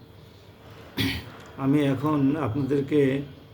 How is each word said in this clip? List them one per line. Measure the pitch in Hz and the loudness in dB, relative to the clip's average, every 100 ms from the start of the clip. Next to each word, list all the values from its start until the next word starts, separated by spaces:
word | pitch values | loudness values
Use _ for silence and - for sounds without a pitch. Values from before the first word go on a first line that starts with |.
| - - - - - - - - - - - - - - - - | -12 -20 -20 -20 -20 -20 -20 -20 -14 -4 -4 -4 -10 -16 -18 -4
আমি | 135 147 | 2 4
এখন | 139 131 147 151 135 156 | 4 2 0 2 2 2
আপনাদেরকে | 131 147 135 143 139 151 135 139 143 - - | 0 -2 0 0 2 2 4 2 -4 -12 -20